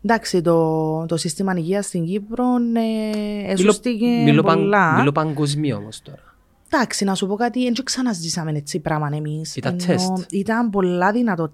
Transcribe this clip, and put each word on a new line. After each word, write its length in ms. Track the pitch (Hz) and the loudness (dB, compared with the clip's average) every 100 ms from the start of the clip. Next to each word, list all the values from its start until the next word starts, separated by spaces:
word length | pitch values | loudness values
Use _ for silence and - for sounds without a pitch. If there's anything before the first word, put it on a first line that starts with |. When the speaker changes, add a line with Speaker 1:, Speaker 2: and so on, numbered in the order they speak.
| 208 | 0
Speaker 1:
Εντάξει, 360 | 226 - 180 | 0 2 0
το, 640 | 170 165 160 160 156 156 165 | 4 4 4 0 0 -2 -2
το 120 | 165 | -4
σύστημα 360 | 175 - 190 180 | -4 -4 -2 -2
υγείας 280 | 165 202 196 | -2 -2 -2
στην 200 | 180 165 | -4 -2
Κύπρο, 400 | 202 208 233 247 247 | -4 -4 -2 0 2
ε, 40 | 233 233 226 220 214 214 208 208 | 2 0 0 -2 -2 -4 -4 -6
Speaker 2:
Μιλώ, 100 | 196 | -2
Speaker 1:
εσωστήκε 540 | 190 202 202 247 220 240 | 2 2 2 0 0 2
Speaker 2:
μιλώ 380 | 240 233 - | 4 4 6
παν-, 140 | - - | 6 4
Speaker 1:
πολλά. 340 | 196 208 170 156 | 4 4 4 4
Speaker 2:
μιλώ 120 | 147 | 4
παγκοσμίω 640 | 151 156 147 147 143 147 104 | 2 0 0 -2 0 -2 -2
όμως 240 | 107 - | -8 -14
τώρα. 200 | - - - _ _ _ _ | -18 -20 -20 _ _ _ _
Speaker 1:
Εντάξει, 320 | 302 226 - 196 | 0 0 0 -2
να 100 | 190 | 0
σου 120 | 190 | -2
πω 80 | 202 | 0
κάτι, 300 | 240 247 247 | -2 0 -2
εν 80 | |
τζο 100 | 240 | -2
ξαναζήσαμε 680 | 262 - 254 180 165 175 160 | -4 -2 -2 -2 -4 -4 -4
έτσι 280 | 151 147 - | -4 -4 -6
πράγμα 300 | 156 156 147 | -2 -2 -2
εμείς. 420 | 151 151 151 156 - | -4 -4 -6 -8 -6
Speaker 2:
Ήταν 180 | - 175 | -4 -2
Speaker 1:
Ενώ 60 | 180 | 0
Speaker 2:
τεστ. 460 | 180 185 185 175 | 0 0 -2 -4
Speaker 1:
ήταν 380 | 196 196 226 240 | -4 -2 0 0
πολλά 420 | 196 180 180 190 | 0 0 2 2
δυνατό 400 | 226 240 170 156 | 2 0 0 -4